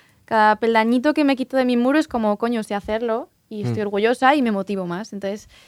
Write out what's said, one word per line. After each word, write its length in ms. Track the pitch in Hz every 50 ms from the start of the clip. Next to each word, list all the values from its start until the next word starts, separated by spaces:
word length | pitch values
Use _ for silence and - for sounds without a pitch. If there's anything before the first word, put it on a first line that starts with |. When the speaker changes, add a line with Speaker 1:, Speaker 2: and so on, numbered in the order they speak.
| _ _ _ _ _
Speaker 1:
cada 320 | - 226 220 214 214 214 208
peldañito 560 | - 226 226 220 220 226 240 254 240 302 302
que 100 | 311 302
me 140 | 277 277 233
quito 180 | 262 - -
de 80 | 269 254
mi 140 | 247 247 240
muro 200 | 240 254 285 311
es 120 | 302 302
como, 280 | - 240 220 208 208 208
coño, 240 | - 233 240 226 214
sé 120 | - 208
hacerlo 540 | 202 - - 214 220 240 233 220 233 311 - _ _ _ -
y 120 | 220 214
estoy 160 | 202 226 233 226
Speaker 2:
Mm. 60 | 214 202
Speaker 1:
orgullosa 480 | 202 202 208 226 247 240 269 254 294
y 60 | 302
me 100 | 254 233
motivo 340 | 214 196 196 - 202 196 185
más. 280 | 175 170 180 226 - -
Entonces, 340 | 196 196 196 202 214 - - - - -